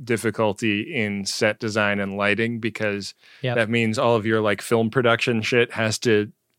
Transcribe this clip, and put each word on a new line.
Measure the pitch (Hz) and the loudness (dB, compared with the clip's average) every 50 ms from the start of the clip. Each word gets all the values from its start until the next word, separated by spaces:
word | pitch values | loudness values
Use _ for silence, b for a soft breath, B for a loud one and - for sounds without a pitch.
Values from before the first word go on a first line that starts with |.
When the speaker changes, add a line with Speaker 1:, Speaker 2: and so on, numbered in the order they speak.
Speaker 1:
difficulty | 131 113 120 104 117 113 110 - 110 104 95 - 120 110 101 104 - - 170 | -4 -2 -2 0 0 -2 0 0 0 0 0 0 -2 0 0 -2 -4 -4 -4
in | 123 107 104 101 101 95 | -4 -4 -2 -4 -4 -6
set | - - - 117 107 107 - | -6 -2 0 0 0 0 -2
design | 120 110 104 110 104 101 101 101 | -4 -4 0 0 0 0 0 -2
and | 98 98 98 | -4 -4 -4
lighting, | 101 101 104 104 107 113 117 120 110 | -2 0 0 0 0 0 -2 -4 -4
because | 113 110 107 - 110 104 101 101 98 - - b b b b b | -6 -6 -4 -4 -4 -4 -4 -4 -6 -10 -14 b b b b b
Speaker 2:
Yep. | 135 127 120 | -4 -2 0
Speaker 1:
that | 120 110 110 | 0 0 2
means | 117 117 113 110 107 131 | 2 2 2 2 0 2
all | 139 117 120 | 2 2 2
of | 110 101 | 2 2
your, | 110 110 110 | 2 0 2
like, | 107 104 101 - | 2 0 -2 -2
film | - - 120 113 113 110 | -2 0 0 2 2 0
production | - 135 120 117 113 113 - 127 117 113 | 0 2 4 4 2 2 2 0 0 0
shit | 107 - 127 120 120 - | 0 2 2 2 2 2
has | - 107 113 110 110 - | 0 -2 -2 -2 -2 0
to | - 123 107 104 104 - - _ _ _ _ | 2 4 4 4 2 -2 -6 _ _ _ _